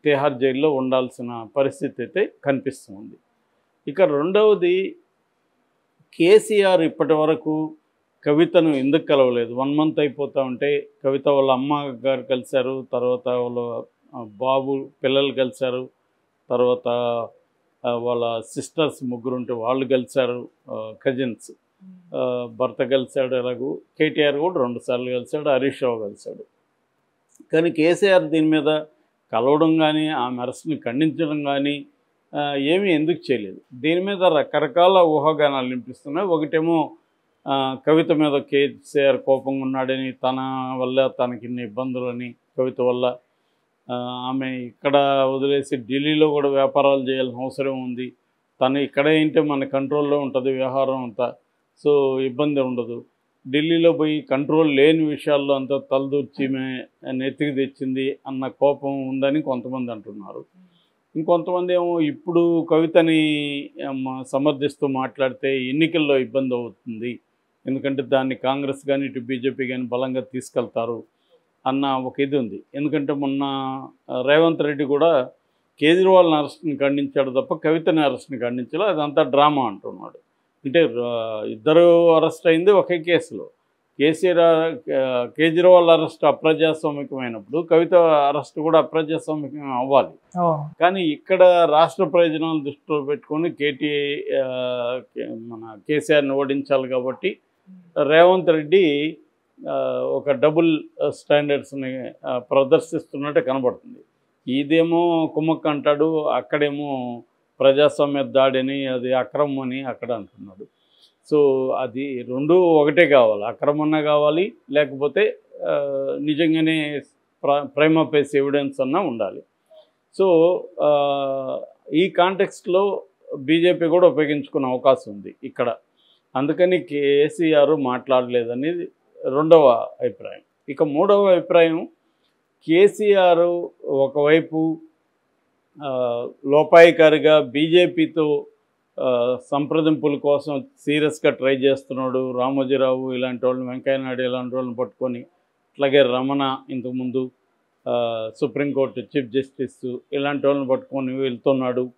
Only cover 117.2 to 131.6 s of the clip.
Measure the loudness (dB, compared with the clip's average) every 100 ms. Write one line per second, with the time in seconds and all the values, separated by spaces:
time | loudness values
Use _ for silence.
117.2 | _ _ 0 0 -2 2 4 4 2 0
118.2 | 2 0 2 0 -2 -4 -2 -2 -4 -4
119.2 | -6 -6 -20 _ _ -20 _ _ _ -2
120.2 | 2 4 4 2 -6 -2 0 2 0 -2
121.2 | -4 -6 -6 -8 -12 _ -4 -2 0 2
122.2 | 0 2 -4 -4 -2 0 0 -4 -12 _
123.2 | -14 -12 0 2 4 2 2 6 4 4
124.2 | -2 -2 -4 -4 -2 0 2 2 0 -16
125.2 | -16 -16 -16 -4 -4 -4 _ _ _ _
126.2 | _ -4 -4 2 2 2 -2 -2 2 2
127.2 | 2 2 2 4 4 2 0 -4 0 0
128.2 | 2 -2 -2 -4 -4 -6 -10 _ _ -10
129.2 | -4 -2 6 8 8 4 -2 -6 -8 -8
130.2 | -18 -18 _ _ -14 -4 -2 0 2 4
131.2 | 4 2 4 4